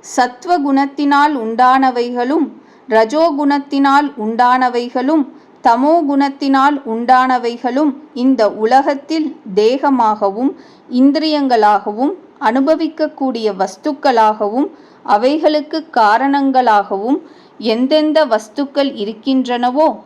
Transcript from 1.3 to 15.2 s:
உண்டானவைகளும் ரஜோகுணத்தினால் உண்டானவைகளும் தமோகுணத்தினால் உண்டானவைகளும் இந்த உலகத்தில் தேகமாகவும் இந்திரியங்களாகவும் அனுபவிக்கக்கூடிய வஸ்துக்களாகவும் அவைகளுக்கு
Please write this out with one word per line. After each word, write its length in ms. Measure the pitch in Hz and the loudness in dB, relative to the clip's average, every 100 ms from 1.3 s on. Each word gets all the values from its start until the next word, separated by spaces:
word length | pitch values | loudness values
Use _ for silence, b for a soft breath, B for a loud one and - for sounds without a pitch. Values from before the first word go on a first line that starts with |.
| 285 | 0
உண்டானவைகளும் 1080 | 220 226 254 262 262 240 240 247 240 320 277 - B B - | -6 0 2 4 2 0 -4 -4 -2 -2 -2 -8 B B -2
ரஜோகுணத்தினால் 1200 | 220 226 294 330 285 285 285 277 277 277 277 294 247 | 0 2 2 0 0 0 -2 -2 0 2 2 0 -6
உண்டானவைகளும் 1040 | 214 226 247 254 254 240 240 254 262 320 254 B B B | -6 0 2 2 0 -2 -4 -4 0 0 -2 B B B
தமோகுணத்தினால் 1120 | 247 233 285 339 294 277 277 277 277 269 277 285 262 | 0 2 2 2 2 0 -2 -2 0 2 2 0 -6
உண்டானவைகளும் 1040 | 226 240 254 254 254 233 240 254 254 302 269 - - | -6 2 2 4 0 -2 -4 -4 0 -2 -2 -12 -2
இந்த 260 | 262 269 208 185 | 0 2 0 0
உலகத்தில் 680 | 220 262 269 277 - 320 311 - 226 185 | 2 2 2 -4 -4 -4 -4 -8 -4 0
தேகமாகவும் 960 | 220 269 285 262 220 208 202 196 269 - B B - | 2 2 0 2 0 0 -2 -2 -4 -6 B B -6
இந்திரியங்களாகவும் 1200 | 247 269 285 311 294 277 233 208 202 208 208 277 381 - - | 2 2 2 -2 -2 0 2 4 2 -2 -4 -4 -4 -16 -4
அனுபவிக்கக்கூடிய 1080 | 196 247 277 320 320 311 302 302 269 233 214 185 | -2 0 2 0 -2 -4 -6 -4 -6 -2 -4 -2
வஸ்துக்களாகவும் 1120 | 190 - 302 285 285 240 214 214 208 233 302 B B B - | -6 -4 -8 -2 0 2 2 2 -4 -2 -4 B B B -2
அவைகளுக்கு 720 | 208 | 0